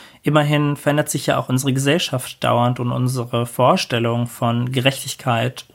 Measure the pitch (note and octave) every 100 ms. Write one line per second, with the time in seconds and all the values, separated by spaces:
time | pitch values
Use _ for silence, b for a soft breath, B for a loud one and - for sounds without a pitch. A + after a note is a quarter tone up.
0 | B B - D3+ D3 D3 D3 C#3+ - D3
1 | D3 D3 - C3+ - B2+ C3+ C3 C#3 E3
2 | - B2+ - - A#2+ A#2 B2 B2 B2 B2+
3 | B2+ C3 A#2 A#2 A#2+ - B2+ F#3 - A#2+
4 | A#2 A#2+ A#2+ - A#2+ A#2 B2 C3 C3 C3
5 | C3+ - - A#2 A#2+ - -